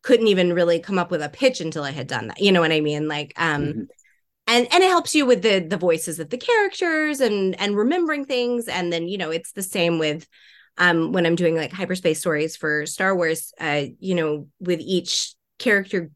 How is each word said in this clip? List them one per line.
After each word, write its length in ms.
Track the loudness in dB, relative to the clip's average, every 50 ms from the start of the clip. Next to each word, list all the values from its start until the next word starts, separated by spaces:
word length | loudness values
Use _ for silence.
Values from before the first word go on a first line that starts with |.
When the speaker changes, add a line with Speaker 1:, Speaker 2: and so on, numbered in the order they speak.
Speaker 1:
couldn't 260 | _ 4 4 4 6
even 240 | 4 4 4 4 2
really 280 | 4 2 2 2 2 0
come 200 | 0 -2 -2 -2
up 120 | -2 -2
with 100 | -4 -6
a 80 | -6 -8
pitch 320 | -6 0 0 0 2 0
until 240 | -8 -6 -6 -6 -6
I 60 | -6
had 160 | -6 -8 -8
done 200 | -6 -6 -6 -6
that. 140 | -8 -6 0
You 100 | 4 4
know 80 | 6 6
what 140 | 4 4 2
I 80 | 2
mean? 260 | 2 0 -2 -2 -4
Like, 260 | -4 -4 -6 -8 -10 -6
um, 240 | -4 -2 -2 0 -2
Speaker 2:
Mm-hmm. 200 | -2 -4 -4 -6 -10 -12 _ _ _ _ _ _ _ _ _ _ _
Speaker 1:
and, 200 | 2 2 2 2 4
and 140 | 4 4 4
it 60 | 6
helps 260 | 4 2 0 2 0
you 100 | 2 4
with 180 | 4 2 4 4
the, 160 | 2 2 2
the 180 | 0 -2 -4
voices 420 | 0 2 2 2 2 0 -8 -8 -8
of 100 | -8 -8
the 80 | -8
characters 840 | -6 0 2 2 2 2 0 -2 -2 -2 0 0 0 0 -2 0 0
and, 360 | 0 0 2 2 0 0 0
and 200 | -2 -2 -2 0
remembering 480 | 0 2 2 2 0 0 0 -2 -4 -4
things. 420 | -4 -2 -2 0 0 -2 -4 -4
And 240 | -4 -4 -4 -2 -2
then, 160 | -2 -4 -4
you 100 | -4 -6
know, 140 | -6 -4 -4
it's 220 | -4 -6 -6 -8 -10
the 100 | -10 -10
same 340 | -6 -2 0 0 2 2
with, 300 | 0 0 -2 -2 -4 -8 _ _ _ _ -20 _ _ _ _ _
um, 360 | 2 4 4 4 4 0 0 0
when 120 | 2 2
I'm 100 | 2 2
doing, 200 | 2 2 2 2
like, 160 | 0 -2 -4
hyperspace 480 | -6 -8 -6 -6 -6 -2 0 0 0 0
stories 380 | -2 -2 -2 0 -2 -4 -6
for 280 | -6 -4 -2 -2 -2 -4
Star 300 | -6 -4 -2 0 0 2
Wars, 380 | 2 0 0 0 -2 -6 -14 _ _
uh, 220 | -4 -2 -2 -2 -2 -4 -10 _
you 160 | -6 -2 -2
know, 340 | 0 0 0 -2 -4 -8 -16 _ _
with 220 | -4 -4 -2 -2
each 540 | -2 -2 -2 -2 0 -2 -4 -4 -4 -6 -12 _ _ _ _
character 520 | _ 0 2 2 2 0 -2 -6 -6 -6 -6 _